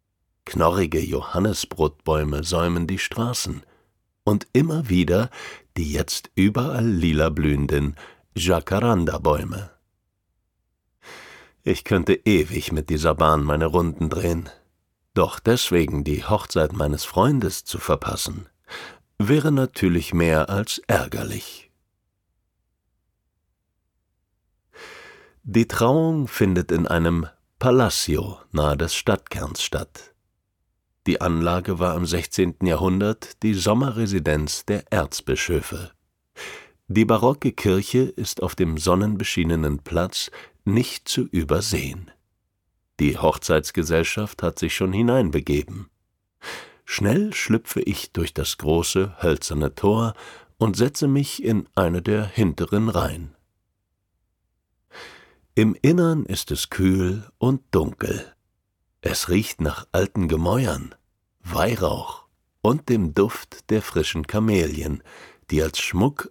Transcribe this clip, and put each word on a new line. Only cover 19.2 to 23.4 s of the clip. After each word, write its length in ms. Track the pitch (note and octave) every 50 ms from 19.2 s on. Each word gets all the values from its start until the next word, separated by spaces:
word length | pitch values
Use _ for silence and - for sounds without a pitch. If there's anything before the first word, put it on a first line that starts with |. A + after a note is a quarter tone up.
| G#2 G#2 C#3+ D#3 C#3+ D#3
natürlich 640 | D3 C3+ C3 B2+ - - G2+ F2+ F2 F2 D#2 - F2+
mehr 360 | E2+ E2 E2 D#2 D#2 D2 -
als 320 | G2 G2+ A2 - - - - -
ärgerlich. 840 | A2 E2+ B1+ - - - - - G#2 - - - - - - _ _ _ _ _ _ _ _ _ _ _ _ _ _ _ _ _ _ _ _ _ _ _ _ _ _ _ _ _ _ _ _ _ _ _